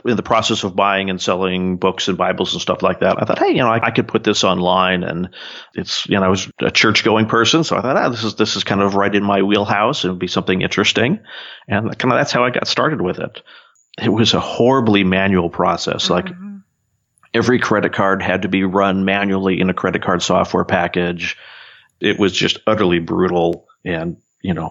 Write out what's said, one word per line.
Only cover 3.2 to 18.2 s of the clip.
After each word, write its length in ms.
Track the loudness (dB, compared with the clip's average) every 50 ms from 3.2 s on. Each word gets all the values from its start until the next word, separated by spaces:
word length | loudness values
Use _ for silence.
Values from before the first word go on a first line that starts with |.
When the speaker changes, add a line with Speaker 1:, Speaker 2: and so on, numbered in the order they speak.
| 0
Speaker 1:
thought, 140 | -2 0 0
"Hey, 120 | 0 0
you 80 | 2 2
know, 100 | 2 2
I, 180 | 2 2 0 0
I 40 |
could 160 | 0 0 -2 0
put 160 | 0 -2 0
this 200 | 0 0 2 2
online." 600 | 2 2 2 2 2 2 4 4 2 2 0 -2
And 260 | -4 -6 -6 -8 -8 -10 -14 -18 -18 -18 -20 -20 -14 -10
it's, 320 | -10 -8 -6 -6 -6 -4 0
you 120 | 0 2
know, 40 | 2
I 40 | 2
was 240 | 2 0 -2 -6 -8 -4
a 100 | -2 -2
church 340 | 2 2 2 4 2 2 2
going 200 | 2 4 2 2
person. 380 | 2 2 2 2 4 2 2 2
So 140 | 2 0 -2
I 40 |
thought, 140 | 0 0 0
"Ah, 140 | 0 0 0
this 140 | -2 -2 -4
is, 120 | -4 -2
this 200 | 0 0 0 0
is 100 | -2 -2
kind 160 | 0 0 2
of 120 | 2 2 2
right 220 | 2 2 2 2
in 80 | 0 2
my 180 | 2 2 2
wheelhouse 640 | 2 2 2 2 2 0 0 0 2 0 0 0 -2
and 160 | -4 -4 -4
be 80 | -4 -4
something 340 | -2 -2 0 0 0 0
interesting." 600 | -2 -2 0 0 0 0 2 2 2 0 0 -2 -6 -12 -20 -18 -18 -18 -20 -16 -8 -4
And 300 | -4 -2 -2 -4 -4 -2
kinda 180 | 0 0 2
that's 180 | 2 0 0 0
how 100 | 0 0
I 80 | 0
got 160 | 0 -2 -4 -4
started 340 | -2 0 0 0 0 -2
with 160 | -2 -4 -4 -4
it. 240 | -8 -10 -10 -14 -20 -20 -20 -20 -20 _ _ _ _ _ _ -6
It 100 | -2 0
was 240 | 2 2 2 2 2
a 80 | 0
horribly 640 | -2 -2 -2 2 2 4 4 4 4 4 4 4 4
manual 440 | 2 2 2 2 2 2 2 2 0
process. 600 | 0 0 0 0 0 0 -2 -4 -2 -2 0 0
Like, 160 | 0 0 -2
Speaker 2:
Mm-hmm. 320 | -4 -8 -12 -14 -16 -16 -16 -18 _ _ _ _ _ _ _ _ _ _ _ _ _ -2
Speaker 1:
every 260 | 0 2 2 2 2
credit 340 | 2 2 0 2 0 0 0
card 280 | 0 0 0 0 0